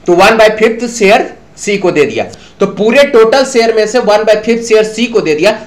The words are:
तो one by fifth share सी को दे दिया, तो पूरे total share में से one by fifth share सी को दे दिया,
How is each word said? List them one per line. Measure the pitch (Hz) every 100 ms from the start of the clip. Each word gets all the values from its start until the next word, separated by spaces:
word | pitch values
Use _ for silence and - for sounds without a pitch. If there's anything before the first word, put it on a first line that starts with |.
| -
तो |
one | 175 196 226
by | 214
fifth | - 226 226 240
share | - 196 233 339 - - -
सी | - 202
को | 185
दे | 151
दिया, | 131 110 101 - - -
तो | 190
पूरे | 185 214 254
total | 277 233 220 247
share | 262 240 226
में | 226 214
से | 254
one | 202 208
by | 220
fifth | 214 233 226
share | - 214
सी | 214 - 226
को | 220
दे | 156
दिया, | 151 190 220